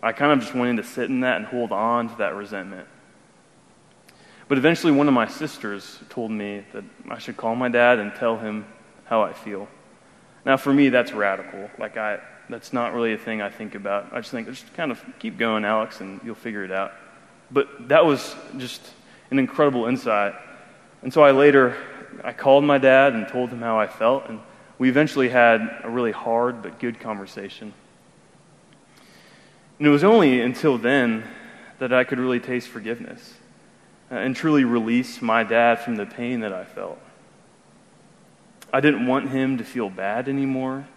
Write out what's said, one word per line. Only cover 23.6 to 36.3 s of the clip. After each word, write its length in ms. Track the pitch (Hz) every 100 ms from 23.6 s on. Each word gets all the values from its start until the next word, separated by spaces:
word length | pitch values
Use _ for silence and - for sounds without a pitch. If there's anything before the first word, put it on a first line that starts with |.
how 180 | 117 110
I 80 | 107
felt, 420 | - 110 135 -
and 120 | 110 - - - _
we 100 | 127
eventually 400 | 131 151 - 127
had 320 | 123 120 113 110 -
a 60 | 113
really 220 | 117 117
hard 500 | 104 - 117 123 120
but 180 | 98 -
good 180 | 123 117
conversation. 760 | 117 104 98 - 98 - 107 101 _ _ _ _ _ _ _ _ _ _ _ _ _ - - - _ _ _ _
And 80 | 147
it 40 |
was 120 | 143
only 380 | 185 226 160 127
until 380 | 120 123 156 127
then 460 | 113 139 120 113 110 - - - - -
that 140 | 131
I 120 | 127
could 140 | 127 127
really 220 | 127 123
taste 280 | 120 123 -
forgiveness, 680 | 117 107 120 - - - - _ _ _ _ _ _ _
uh, 40 |
and 200 | 123 123
truly 300 | 127 160 147
release 560 | 127 120 113 120 123 -
my 240 | 117 113
dad 360 | 110 113 117 117
from 160 | - 113
the 100 | 101
pain 340 | - 120